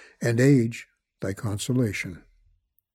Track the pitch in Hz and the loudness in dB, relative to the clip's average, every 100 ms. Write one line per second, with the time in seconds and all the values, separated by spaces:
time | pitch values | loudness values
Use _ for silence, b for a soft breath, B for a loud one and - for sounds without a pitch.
0 | B B 120 113 135 139 113 113 - _ | B B -2 4 6 6 2 -4 -16 _
1 | _ - 95 98 107 101 - 127 113 92 | _ -10 -8 -6 -6 -6 -2 -2 -2 -4
2 | 98 82 _ _ _ _ _ _ _ | -10 -14 _ _ _ _ _ _ _